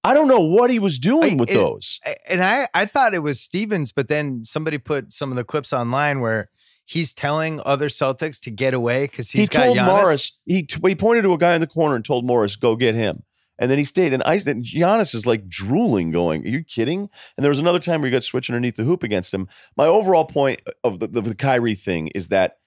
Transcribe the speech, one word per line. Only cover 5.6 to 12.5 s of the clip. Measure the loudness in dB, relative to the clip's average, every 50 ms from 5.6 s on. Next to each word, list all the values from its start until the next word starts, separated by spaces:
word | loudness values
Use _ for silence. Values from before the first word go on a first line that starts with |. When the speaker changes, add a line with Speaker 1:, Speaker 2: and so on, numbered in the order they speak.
| -4 -2
Speaker 2:
online | -4 -2 -2 0 0 0 0 0 0 0
where | -2 -2 -2 -2 -4 _ _ _ _ _ _ _ _
he's | -8 -6 -4 -4 -4
telling | -6 -6 -4 -2 -2 -2 -2 -4 -6 -6 -2
other | -2 -2 0 -2 -4
Celtics | -2 -2 -2 -2 -2 -4 -6 -8 -8 -10
to | -14 -14
get | -6 -2 -2 0 0
away | 0 0 0 0 0 -2 -4
'cause | -6 -10 -10 -2
Speaker 1:
He | 0 0
Speaker 2:
he's | 0 2
got | 2 2 4
Speaker 1:
told | 4 4 4
Speaker 2:
Giannis. | 4
Speaker 1:
Morris, | 4 4 6 4 4 2 0 -2 -8 _ _ _
he | -2 0 0 0
t-, | -4 -8 0 0
he | 0 0
pointed | 2 2 2 4 4
to | 4 2
a | 2 4
guy | 4 2 4
in | 2
the | 0
corner | -2 _ 0 0 2 0
and | -2 -2
told | -2 -2 -2 0
Morris, | 2 2 2 2 0